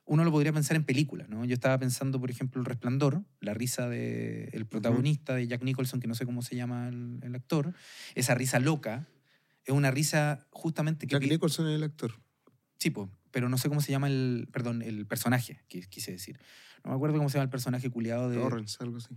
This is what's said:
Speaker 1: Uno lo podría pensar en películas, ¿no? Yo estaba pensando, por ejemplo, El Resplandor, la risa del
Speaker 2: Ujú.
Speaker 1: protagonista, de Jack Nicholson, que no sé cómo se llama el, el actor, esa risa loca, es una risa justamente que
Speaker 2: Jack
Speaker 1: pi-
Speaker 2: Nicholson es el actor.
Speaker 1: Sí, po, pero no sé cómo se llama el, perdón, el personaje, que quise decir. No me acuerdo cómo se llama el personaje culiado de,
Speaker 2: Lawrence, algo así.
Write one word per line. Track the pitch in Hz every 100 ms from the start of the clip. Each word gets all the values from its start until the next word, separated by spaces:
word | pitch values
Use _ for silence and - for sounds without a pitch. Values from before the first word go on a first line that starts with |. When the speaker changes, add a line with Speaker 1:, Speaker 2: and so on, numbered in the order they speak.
| -
Speaker 1:
Uno | 151
lo | 165
podría | 151 147
pensar | 156 143 160
en |
películas, | 151 131 156 - -
¿no? | 110
Yo | 123
estaba | 123 131 131
pensando, | 131 120 135 135
por | 123
ejemplo, | 120 135 127
El |
Resplandor, | 120 120 123 135 143 156 - _
la | -
risa | 110 127 - 123
del | 120 120 117 113 113 110 113
Speaker 2:
Ujú. | 110
Speaker 1:
protagonista, | 110 117 127 143 151 -
de | 127 120
Jack | 120
Nicholson, | 127 131 127 135
que | 117
no |
sé | 117
cómo | 127 123
se | 120 123
llama | 123 120 123
el, | 123 120 123
el | 120
actor, | 123 - 160 147 - - - -
esa | - 131
risa | 120 131 123
loca, | 135 156 110 120 160 _ _ _ _ _
es | -
una | 139 139
risa | 131 156 156 147 147 -
justamente | - 165 165 151 160 139
que |
Speaker 2:
Jack | 139
Speaker 1:
pi- | 139
Speaker 2:
Nicholson | 160 165 143 160
es |
el | 151
actor. | 151 151 117 - _ _ _ _ _ _
Speaker 1:
Sí, | 170
po, | 123 98 - _
pero | 127 123
no | 131
sé | 147
cómo | 147
se | 143
llama | 135 139
el, | 135 127 120 -
perdón, | 117 117 117
el | 113 107 104
personaje, | 117 120 123 - - _
que | 175
quise | - - -
decir. | 180 - 139 - - - -
No | -
me | 131
acuerdo | 151 151
cómo | 143
se | 143
llama |
el | 131
personaje | 127 127 123 127
culiado | 120 113 117 127
de, | 120
Speaker 2:
Lawrence, | 131 117 107 -
algo | 120 120
así. | 117